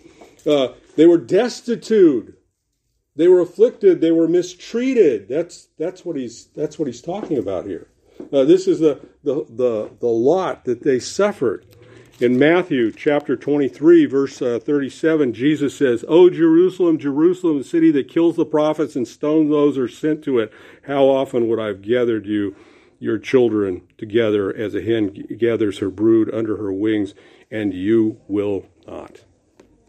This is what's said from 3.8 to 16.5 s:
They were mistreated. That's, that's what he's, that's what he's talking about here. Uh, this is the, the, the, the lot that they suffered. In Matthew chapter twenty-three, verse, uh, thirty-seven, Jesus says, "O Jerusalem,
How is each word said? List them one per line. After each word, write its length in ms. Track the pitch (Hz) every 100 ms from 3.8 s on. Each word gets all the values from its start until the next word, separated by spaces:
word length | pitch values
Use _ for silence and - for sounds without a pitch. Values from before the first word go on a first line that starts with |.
| 196 156
They 120 | 165
were 160 | 165 165
mistreated. 1000 | 175 175 - - 233 262 233 160 107 98
That's, 400 | 143 170 - _ -
that's 260 | 165 180
what 120 | 180 139
he's, 300 | 120 - -
that's 320 | 156 147 -
what 80 | 143
he's 160 | -
talking 360 | 165 196 - 135
about 280 | 95 90 98
here. 220 | 82 - _ _ - -
Uh, 120 | 139
this 220 | 135 180 190
is 140 | 151
the, 200 | 156 127 - _
the, 220 | 143 131 -
the, 420 | 117 123 107 107 -
the 60 | 120
lot 580 | 113 131 190 165 -
that 180 | 127 117
they 160 | 151 123
suffered. 680 | - - 208 202 117 87 - - - - - _
In 160 | 123 127
Matthew 540 | 147 180 175 131 110
chapter 460 | - 151 147 143 123
twenty-three, 680 | 139 147 131 - 156 170 135
verse, 360 | 135 135 -
uh, 160 | 127 117
thirty-seven, 760 | - 147 131 - 160 160 131
Jesus 420 | 107 139 143 135 -
says, 280 | 135 117 -
"O 200 | 165 180
Jerusalem, 680 | 147 165